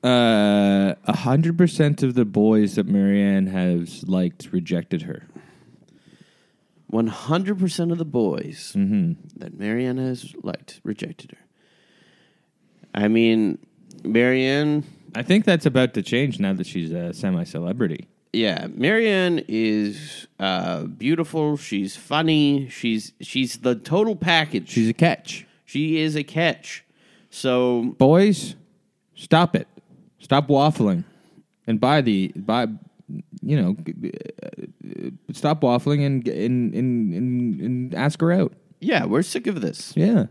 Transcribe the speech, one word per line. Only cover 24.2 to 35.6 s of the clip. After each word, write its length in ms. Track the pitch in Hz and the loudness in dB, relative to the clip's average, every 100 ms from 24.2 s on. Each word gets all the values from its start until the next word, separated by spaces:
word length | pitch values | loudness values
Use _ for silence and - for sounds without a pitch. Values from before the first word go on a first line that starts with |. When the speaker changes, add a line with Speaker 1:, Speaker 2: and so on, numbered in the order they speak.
| 175 165 151 113 - | 2 2 2 -4 -4
Speaker 1:
She's 200 | - 113 | 0 0
a 40 | |
catch. 520 | 113 165 - - - - _ _ | 4 2 2 -8 -16 -16 _ _
Speaker 2:
She 240 | 139 156 160 | -4 -2 0
is 180 | 156 151 | -2 -4
a 80 | |
catch. 640 | 139 156 165 156 - - _ _ _ _ _ | -6 0 0 -2 -10 -18 _ _ _ _ _
So 640 | - 131 127 123 120 120 - | -6 0 2 2 2 -2 4
Speaker 1:
Boys, 580 | 135 165 202 190 - - _ _ _ _ _ - | 6 8 6 2 -4 -14 _ _ _ _ _ -20
stop 400 | - 160 175 - | 2 4 4 0
it. 120 | - - _ - _ _ | -6 -18 _ -20 _ _
Stop 280 | - 139 143 | 0 0 4
waffling. 560 | 143 147 151 107 87 - _ _ - _ _ - | 4 4 2 0 0 -4 _ _ -20 _ _ -4
And 140 | 113 | 0
buy 220 | 123 151 | 2 2
the, 260 | 123 101 92 - | 4 2 0 -4
buy, 320 | 101 113 113 107 - _ - - - - | -2 -2 -2 -6 -16 _ -14 -14 -14 -12
you 180 | - 147 | -2 0
know, 140 | 92 104 | 2 -2
g-, 100 | 165 - | -6 -10
g-, 120 | - - - - | -10 -10 -14 -14
uh, 680 | - - - - - - - - - | -16 -14 -16 -16 -16 -12 -12 -12 -14
stop 280 | - 151 156 | -4 -2 0